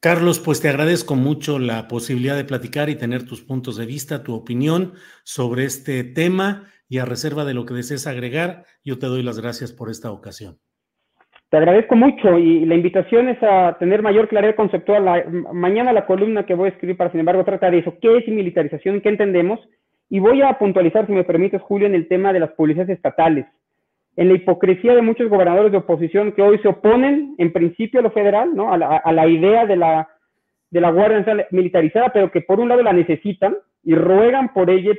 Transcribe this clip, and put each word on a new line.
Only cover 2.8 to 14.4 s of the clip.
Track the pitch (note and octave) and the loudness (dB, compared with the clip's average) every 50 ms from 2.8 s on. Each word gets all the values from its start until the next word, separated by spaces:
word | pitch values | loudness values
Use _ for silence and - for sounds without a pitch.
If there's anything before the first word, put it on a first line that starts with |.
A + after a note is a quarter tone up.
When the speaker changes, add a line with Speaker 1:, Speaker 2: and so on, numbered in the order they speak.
| D3 D3+ | -6 -6
Speaker 1:
y | D3+ D3+ | -6 -6
tener | - A#2 A#2+ B2+ A#2+ | -6 -8 -8 -8 -10
tus | A#2+ A#2 G#2+ | -12 -18 -20
puntos | - _ C3 C3 B2+ C3 A2 G#2 | -14 _ -10 -10 -8 -10 -12 -12
de | A#2 | -12
vista, | A2+ C3 D3 - - D#3 C#3 | -12 -12 -14 -12 -10 -12 -12
tu | - - A#2+ | -10 -10 -12
opinión | A2 A2+ - B2 A#2+ C3+ D3+ D#3+ F3 F#3+ F3+ - - - - - _ _ | -12 -10 -8 -6 -4 -2 -2 0 -2 -4 -6 -10 -20 -20 -20 -20 _ _
sobre | - - - B2+ A#2+ A#2 B2 C3 | -20 -10 -8 -6 -6 -4 -4 -6
este | C#3 C3+ - - - C#3 B2+ B2 | -6 -6 -10 -10 -8 -8 -8 -8
tema, | B2 B2+ D#3+ D#3+ F3 F3+ F#3+ F#3+ G3 G3+ G3+ G3 _ _ _ _ _ | -8 -6 -4 -2 -2 -2 -2 -2 -4 -6 -8 -12 _ _ _ _ _
y | B2+ B2+ | -8 -6
a | B2+ | -6
reserva | A#2+ A#2+ A2 - D#3 C#3+ D3 D3 | -6 -8 -8 -8 -8 -6 -6 -6
de | C#3 C3 | -6 -6
lo | B2 A#2 | -8 -8
que | - B2 | -10 -10
desees | A#2+ A#2+ B2 D3 C3+ C3 | -12 -10 -10 -10 -10 -10
agregar, | D#3 C3+ B2 B2 B2 A#2+ D3+ E3+ F3 F3+ F3 - _ _ _ _ | -10 -10 -10 -10 -8 -6 -6 -6 -6 -8 -12 -20 _ _ _ _
yo | C#3 C3 C3 | -12 -10 -8
te | - | -6
doy | C3 B2 C3 B2 | -6 -6 -6 -6
las | B2 A#2 G#2+ | -8 -8 -8
gracias | A2 A#2+ A#2 - C3 A2+ | -10 -10 -10 -10 -14 -16
por | - _ B2 A2 | -14 _ -14 -14
esta | A2+ A2 - A#2+ | -14 -14 -14 -16
ocasión. | G#2 F#2+ - G#2 F#2 - G#2+ F#2+ E2+ _ _ _ _ _ _ _ _ _ _ _ _ _ _ _ _ _ _ _ | -16 -16 -18 -20 -20 -20 -20 -20 -20 _ _ _ _ _ _ _ _ _ _ _ _ _ _ _ _ _ _ _
Speaker 2:
Te | - D#3 | 0 2
agradezco | D#3 F3 F3+ G#3 A3 - C4 | 4 4 4 4 4 4 4
mucho, | A3+ A#3 C#4+ - - - G#3 F3 E3+ | 4 4 4 2 2 2 2 4 4
y | E3+ E3 E3 E3 D#3+ | 4 4 2 2 2
la | D#3+ E3+ | 2 0
invitación | E3+ F3 F3 F3 F#3+ F3+ - - A#3 B3 B3+ | 2 0 0 -2 -2 -2 2 2 0 2 0
es | A#3+ B3 - | -2 -2 0
a | G#3+ G3 F#3+ F#3 F3 E3 - | 2 2 4 2 2 0 -2
tener | F3 F3 F#3+ G#3+ | -2 0 0 0
mayor | G#3+ G#3+ G3+ G#3+ A3+ G#3+ | 0 2 2 2 2 2
claridad | A3 G#3 | 0 0